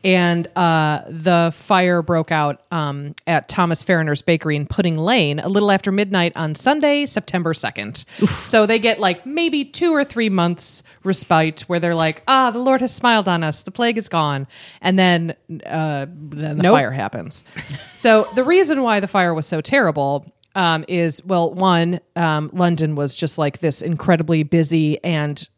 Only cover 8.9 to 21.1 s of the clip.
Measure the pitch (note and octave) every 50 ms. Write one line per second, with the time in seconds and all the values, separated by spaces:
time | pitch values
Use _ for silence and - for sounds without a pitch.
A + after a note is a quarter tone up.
8.9 | A3 E3+ G#3 F#3 F3+ F3 - C4 C#4+ E4 E4+ E4 - D4 C#4 C#4 - - F4 F4
9.9 | D#4+ D4 C#4+ C#4+ - A#3 A3+ A3 F#3+ F#3 E3+ F3 F3 - - - - - - _
10.9 | - _ _ F#3+ F#3 - - - F3 D#3+ D#3+ D#3+ D#3 - - - F3+ F3 E3 E3+
11.9 | E3+ E3 D#3+ D#3+ D#3 - - - C4+ C4 C4 B3 G#3+ A#3+ B3+ C4 C4 B3+ B3 B3
12.9 | - - - A#3+ A#3 A3 G3 G3 F3+ E3+ E3 D#3 D3+ - - - - - A#3+ A#3
13.9 | A#3 A3+ G#3+ - - E3+ D#3 D3 C#3+ C3+ C3+ - - - - - - - - F#3
14.9 | F#3 F#3+ F#3 F3+ F3 E3+ E3+ E3 - _ _ _ E3 D3+ - - - D#3+ D#3+ D#3
15.9 | D3 C#3 C#3 C#3 F3+ D3+ D3+ D3 C#3 D3 D#3 D3+ D3 D3+ D#3+ F3+ A3 - C3+ G#2+
16.9 | B2+ C3 G2+ G2+ - A2 E2+ - - - - - - - - - C#3+ - - -
17.9 | - - - A#3+ A3 A3 G#3 - G3+ A#3+ B3+ C4+ F4 F#4 F#4+ D4 D#4 C4+ C4 A#3
18.9 | G#3+ G3+ G3 F#3+ - G3+ F3+ F3 E3 D#3+ D3+ - - D#3 D#3 - C4 C#4 A#3+ E3+
19.9 | D3+ D#3 C#3 C#3 C#3+ C#3+ - - _ _ _ _ _ G3 F3+ E3+ E3 D#3 D#3 -
20.9 | F#3 F3 E3+ E3